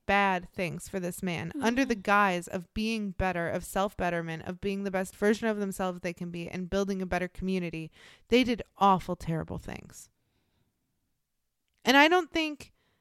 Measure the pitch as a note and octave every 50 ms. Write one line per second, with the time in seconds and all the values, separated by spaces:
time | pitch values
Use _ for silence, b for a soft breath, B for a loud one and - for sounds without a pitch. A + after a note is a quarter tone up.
0 | _ - G3 G3+ G3+ G3 F#3 F3 F3+ - - - F#3 D#3+ - F3 - - - F#3+
1 | F3 F3+ F3 - F#3+ F#3 E3+ - D3+ E3 - D4 C4 A3+ A#3+ C4 C4+ C4 A#3+ G3
2 | - G#3+ G3+ G3+ G#3 G3 F3+ F3 E3 - - F#3+ F3 _ - G#3+ G#3+ A3 A3+ A3
3 | G#3 G3 F3 - F#3+ F#3 F3 F3 E3+ D#3+ - F3 E3+ - - G3 F#3+ E3+ - -
4 | F#3 F3 E3+ E3+ E3 E3 D#3+ D#3+ - - F3+ F3 - G3+ G3 G3 G3+ G3 F#3 F#3
5 | F#3+ - - - G#3 G#3 A3 G#3 A#3 A3+ G#3+ G#3 G3+ G3 F#3 - F#3+ F#3 F3+ F3
6 | - F3 E3+ - F3+ F3 F3 E3+ E3+ - - F#3 F#3 E3+ F#3+ G3 G3+ F#3+ G3+ F#3
7 | F#3 F3 F#3 F3 F3+ F3+ - - F3+ F#3+ F#3+ F#3 F3+ E3 D#3+ D#3+ D#3+ D#3 B B
8 | B B B B B B A#3 B3+ B3+ A#3+ A#3+ - - _ _ - G3 G3+ F#3+ E3+
9 | - - F3+ - - D#3+ E3 D#3+ D#3+ - F#2 - - - - - - - - -
10 | - _ _ _ _ _ _ _ _ _ _ _ _ _ _ _ _ _ _ _
11 | _ _ _ _ _ _ _ _ _ _ _ _ _ _ _ _ - A3+ C4 C#4
12 | D4 D#4+ F4+ F#4 E4 - - E4 D#4+ D4+ D4 - - - _ _ _ _ _ _